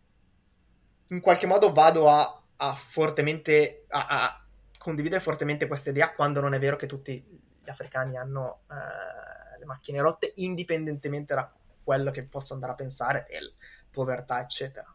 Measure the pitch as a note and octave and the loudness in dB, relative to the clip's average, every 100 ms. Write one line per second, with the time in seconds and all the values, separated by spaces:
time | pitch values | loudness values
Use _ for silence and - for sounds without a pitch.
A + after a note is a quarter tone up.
0 | _ _ _ _ _ _ _ _ _ _ | _ _ _ _ _ _ _ _ _ _
1 | _ F3+ F#3 F3+ F#3 G3 G3+ D3+ D#3+ D#3+ | _ 0 4 4 4 4 6 8 8 8
2 | D3+ D3 D3 - _ _ C#3 C3 - - | 8 8 4 -2 _ _ -6 -6 -8 0
3 | D#3 D3+ D3 D#3+ D#3 D3+ D3 - _ C#3+ | 0 2 0 -2 4 4 4 0 _ -6
4 | - C#3+ B2 - - _ _ _ - D3+ | -2 0 0 -2 -16 _ _ _ -8 -4
5 | D3+ F#3 - D3+ D3 D3 C#3+ C#3+ - C#3+ | -2 -2 -2 -4 -4 -2 -4 -4 -4 -2
6 | E3 - C#3+ C#3+ C#3 C#3 C#3 C#3+ C#3 C#3 | -2 0 -2 0 -2 0 -2 -2 -6 -12
7 | C#3 E3 - - _ _ - C#3+ C3 C3 | -12 -12 -14 -20 _ _ -20 -14 -10 -6
8 | C3 B2+ C3 C3+ B2+ - _ D3 - - | -6 -8 -10 -8 -8 -12 _ -14 -12 -12
9 | F#2 - - - - G#2+ D3+ C3 - C#3+ | -12 -14 -18 -20 -20 -20 -16 -16 -8 0
10 | D3+ E3 G#3 - F#3 F3+ F3 D#3+ D#3 D3 | 0 2 -6 -4 -6 -6 -4 -4 -4 -6
11 | C#3+ C#3+ D3 C3+ B2 _ _ _ - C3+ | -6 -8 -4 -4 -4 _ _ _ -2 0
12 | C3+ C3+ B2+ C#3 C3+ C3+ C3 - C3 C3 | 0 -6 -10 -12 -12 -10 -10 -10 -10 -6
13 | B2 C#3 - D#2 D2 _ - - _ - | -4 -4 -6 -14 -14 _ -20 -20 _ -6
14 | C3 B2+ - B2 C3+ - C3+ C3+ - | -4 -6 -6 -6 -6 -10 -10 -12 -20